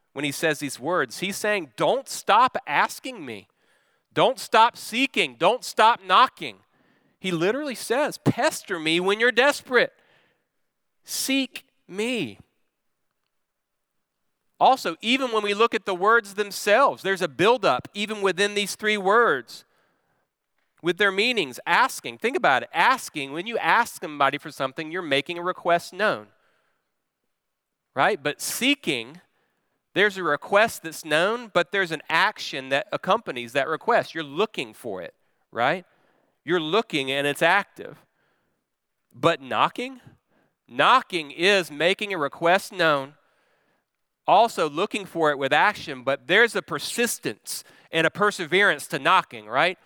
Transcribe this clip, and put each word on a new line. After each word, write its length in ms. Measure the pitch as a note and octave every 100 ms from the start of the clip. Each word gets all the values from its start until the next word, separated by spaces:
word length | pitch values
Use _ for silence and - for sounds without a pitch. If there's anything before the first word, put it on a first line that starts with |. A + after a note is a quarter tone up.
| _
when 120 | C3+
He 60 | D3
says 300 | C#3 E3 D3
these 180 | C#3+ -
words. 400 | C#3+ F3 B2+ -
He's 180 | F#3 F#3+
saying, 360 | G#3+ G#3 C#3+ -
"Don't 320 | D#3+ B3 -
stop 480 | - - G3+ B3+ -
asking 640 | - D3 G#3+ - C4+ A#3+ C3+
me. 220 | G#2 F#2 _ _ _ _ _ _
Don't 240 | - G3 C4
stop 380 | - A3+ A3+ -
seeking. 580 | - A3+ C4+ - D#3
Don't 300 | A#2 E3+ B3
stop 360 | - - A3 G#3
knocking." 560 | F#3+ F#3+ B3 - C#3 F#2+ _ _ _ _ _ _
He 140 | F#3+
literally 420 | E3+ F3+ B3+ D4+
says, 440 | A3+ - A#3+ C#4 -
"Pester 600 | - - D4+ - - F3
me 220 | D#3 E3+
when 180 | F#3 G#3
you're 140 | A#3+
desperate. 600 | A#3 C#4 C#4 - A#3+ F3 _ _ _ _ _ _ _ _ _ _ _
Seek 640 | - - - C4+ C4 - _ _ -
me." 500 | F#3 A#3 B3 B2 G2 - _ _ _ _ _ _ _ _ _ _ _ _ _ _ _ _ _ _ _ _ -
Also, 340 | G3 C4 F#3+ D#3+
even 320 | G#3+ C4 B3+
when 100 | A3
we 120 | G#3
look 200 | G3+ A#3
at 120 | A3 G3+
the 80 |
words 400 | F3+ G3+ A#3 G#3
themselves, 680 | G3 G3+ - G#3 A3 C4+ B2
there's 200 | F#3 F#3
a 40 | F3
buildup 600 | C3 G3 B3 F#3 B2 -
even 280 | G#3 G#3 G#3+
within 320 | G3 E3+ G3+
these 220 | G#3 G3 -
three 200 | G#3+ G#3+
words 680 | F#3+ A3 A3+ C#3 - - _ _ _ _ _ _ _ _ _ _ _ _
with 180 | E3 F3+
their 120 | G3+
meanings. 480 | F#3+ A#3 A#3 C#3+ A#2+ -
Asking, 520 | F3+ B3+ - C3 A#2
think 180 | B3 C#4+
about 260 | F3+ B2+
it. 60 | A#2
Asking, 600 | D#3 G#3+ C4 - D#3 C3+
when 160 | D3+ G#3
you 100 | A#3
ask 420 | D#3+ G3+ A#3 -
somebody 380 | E3 D3 C#3 C#3+
for 140 | D#3+
something, 400 | - C3+ C3 D#3
you're 100 | F3+
making 360 | E3 C#3 C#3+ F3
a 40 |
request 500 | F3 F3 F3 E3+ -
known, 360 | F#3 G#3 A#2+ G#2 _ _ _ _ _ _ _ _ _ _ _ _ _ _ _ _
right? 280 | C3 E3 F#3+
But 180 | C#3+ -
seeking, 800 | - - B3+ C#4+ - B2+ A2+ E3+ _ _ _ _ _ _ _
there's 220 | E3+ G#3 F#3+
a 60 |
request 600 | E3+ D3 - G3+ A3+ -
that's 200 | E3 D3+
known, 460 | D#3 D3+ F#3 A#3 A#3
but 200 | F3 E3+
there's 180 | G3+ F3
an 120 | D3+ -
action 600 | D#3+ G3 - - C#3+ C3
that 180 | C3+ -
accompanies 640 | D3 - A3 - B2+ A#2+
that 120 | C#3 C3+
request. 480 | D#3 - A3+ C#3
You're 80 | D#3+
looking 520 | D3 D3 A3 - A#2+
for 280 | A2 A#2+ F#2
it, 120 | F2 _ _ _ _
right? 340 | A2+ B2+ F3+ - _ _ _ _ _
You're 160 | C#3 F3+
looking 500 | D#3 E3+ - D#3 C3+
and 160 | C#3 C#3+
it's 160 | C#3+
active. 560 | E3 G3 F#3+ - - - _ _ _ _ _ _ _ _ _ _ _
But 280 | A#2+ E3 D#3
knocking? 600 | C3 A2 C#3+ - B3+ B3+ - _ _ _ _ _ _
Knocking 640 | B2 E3+ B3+ - F3 C#3+
is 380 | C#3+ F#3 G3 D#3+
making 420 | D3 E3+ G3+ G#3
a 60 | F#3
request 540 | C#3 - E3+ F#3+ -
known, 420 | F#3+ E3 C#3+ C3+ _ _ _ _ _ _ _ _ _ _ _ -
also 420 | F3+ A3+ - D#3+
looking 340 | D3 G#3 G#3+
for 260 | F#3 E3+ D3+
it 80 | C#3
with 140 | C3+
action, 500 | D3 G3 G3+ - C3
but 240 | B2 C#3 B2
there's 300 | G3 A#3 G3+
a 60 |
persistence 1000 | - D3 - - A#3 - C#3 - - - - - -
and 160 | E3 D#3+
a 40 |
perseverance 760 | - G#3 G3 D#3 F3+ G3+ D3 -
to 120 | D3+
knocking, 480 | D3 F#3 - A#2 G#2+
right? 320 | B2+ E3+ F3+